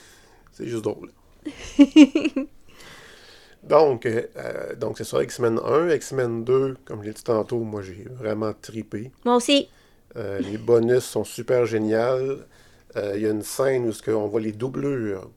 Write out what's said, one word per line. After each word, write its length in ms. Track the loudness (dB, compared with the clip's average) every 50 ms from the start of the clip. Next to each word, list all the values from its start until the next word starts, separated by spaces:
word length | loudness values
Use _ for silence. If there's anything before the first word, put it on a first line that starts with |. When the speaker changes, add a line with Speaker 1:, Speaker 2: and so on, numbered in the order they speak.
| -20 -20 -20 -20 -20 -20 -20 _ _ -20 _
Speaker 1:
C'est 140 | -12 -10
juste 180 | -8 -8 -6 -4
drôle. 260 | -6 -6 -6 -10 -18 -20 _ _ _ _ _ -14 -14 -14 -14 -16 -2 4
Speaker 2:
<laughs> 60 | 6 6 8 10 10 10 10 8 4 -2 -2 -2 -4 -6 -8 -12 -20 -20 -20 -20 -20 -20 -20 -20 -20 -20 -20 -20 -20 -20 -20 -20 -20 -20 -20 -20 _ -2
Speaker 1:
Donc, 440 | 2 4 6 6 6 4 2 -2
euh, 160 | -2 -2 -2 -4 -6 -8
euh, 380 | -10 -10 -8 -8 -8 -8 -10 -8
donc 240 | -6 -6 -6 -6 -8
c'est 60 | -8
ça, 180 | -4 -2 -2 -2
X-Men 380 | -2 -2 -2 0 0 0 0 0
un, 240 | 2 2 2 2 2
X-Men 520 | 0 0 -2 -4 -4 -2 -2 -2 -2 -4 0
deux, 320 | 0 2 2 2 0 -4 -8 -12
comme 180 | -14 -12 -10 -10
je 60 | -10
l'ai 40 | -12
dit 80 | -8 -4
tantôt, 380 | -2 0 0 0 -2 -4 -4
moi 200 | -4 -6 -6 -8 -10
j'ai 240 | -10 -12 -14 -16 -16
vraiment 420 | -14 -8 -6 -4 -4 -2 -4 -4 -6 -8
tripé. 520 | -12 -14 -12 -12 -10 -8 -8 -10 -10 -10 -14 _ 0
Speaker 2:
Moi 120 | 2 2
aussi. 320 | 2 4 4 4 4 2 0 _ _ _ _ _ _ _ _ -12
Speaker 1:
Euh, 240 | -10 -8 -6 -6 -6
les 180 | -6 -6 -6 -4
bonus 460 | 2 4 4 6 6 4 4 2 2
sont 180 | 0 -4 -6 -6
super 400 | -6 -8 -8 -2 0 2 2 2
géniaux. 760 | 2 0 0 0 2 2 2 2 2 0 0 -2 -4 -6 -8 -10 -16 -20 -20 -20 -20 -20 -20 _ -10 -8
Euh, 160 | -6 -4 -4 -4
il 60 | -2 -2
y 40 |
a 40 | 0
une 120 | -2 -2 -4
scène 420 | -6 -4 -2 0 0 0 0 0 -2
où 40 | -4
ce 100 | -4 -4
que 80 | -2
on 160 | -2 -2 -2
voit 140 | -2 -2 -2
les 120 | -2 -4 -4
doublures 800 | -6 -6 -6 -6 -4 -4 -4 -2 -2 -4 -4 -6 -6 -10 -14 -18